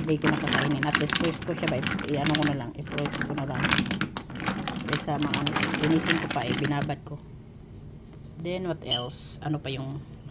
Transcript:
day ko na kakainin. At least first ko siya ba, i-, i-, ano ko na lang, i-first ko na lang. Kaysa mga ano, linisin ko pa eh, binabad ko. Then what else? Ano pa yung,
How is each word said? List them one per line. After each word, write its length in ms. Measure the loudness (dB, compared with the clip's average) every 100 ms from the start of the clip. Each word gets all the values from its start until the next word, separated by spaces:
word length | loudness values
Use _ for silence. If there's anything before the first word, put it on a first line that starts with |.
day 160 | 2 2
ko 80 | 4
na 80 | 2
kakainin. 480 | 2 2 4 2
At 160 | 2 2
least 160 | 4 4
first 320 | 2 0 -2
ko 80 | 0
siya 160 | 2
ba, 80 | 2
i-, 320 | 0 -2 0
i-, 80 | 2
ano 160 | 4 6
ko 80 |
na 160 | 4 2
lang, 160 | -2 -6
i-first 480 | -4 -2 -2 -2
ko 80 | -2
na 160 | -2 -2
lang. 160 | 0 4 4 4 0 -2 -4 -8 -6 -4 -2 -4 -4 0
Kaysa 240 | 0 0 0
mga 320 | 2 2 2
ano, 40 | 2 0 2
linisin 400 | 4 4 4 2
ko 80 | 0
pa 160 | 0
eh, 80 | 0 2
binabad 400 | 2 2 0 -4 -6
ko. 80 | -12 -12 -16 -16 -16 -16 -14 -14 -14 -16 -16 -14 -8
Then 240 | -4 -2 -2
what 160 | -4
else? 560 | -2 -2 -2 -8 -10 -6
Ano 240 | -2 -2
pa 80 | -2
yung, 320 | -4 -4 -6 -10 -14 -14